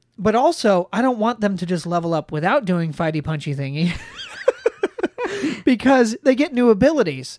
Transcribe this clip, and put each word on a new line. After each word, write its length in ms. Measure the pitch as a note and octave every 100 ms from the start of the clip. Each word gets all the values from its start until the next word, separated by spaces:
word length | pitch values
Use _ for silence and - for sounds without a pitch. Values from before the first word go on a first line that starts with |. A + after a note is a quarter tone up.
| _ -
but 180 | G3
also, 540 | A3 D#4 E4 G#3+ F#3 F3+
I 120 | G3+
don't 160 | B3+ A#3
want 220 | A3 A#3+
them 160 | G#3 F#3
to 80 | F3
just 200 | F3 E3+
level 280 | E3+ E3
up 180 | D#3 -
without 320 | D3+ F3 C#4
doing 300 | F#3+ F3+ E3
fighty 280 | C#3+ E3 D#3
punchy 320 | D#3 D3+ D3
thingy. 380 | C#3 C#3 D3 E3+ E3
<laughs> 60 | - - - - - - - - - - F4+ - A#4+ G4+ D4+ -
Because 520 | - B3 B3+ C4 A3+ A#3
they 120 | C4+
get 180 | B3+ D4
new 180 | B3 B3
abilities. 680 | G#3 C4+ D#4 F3 C3 B2+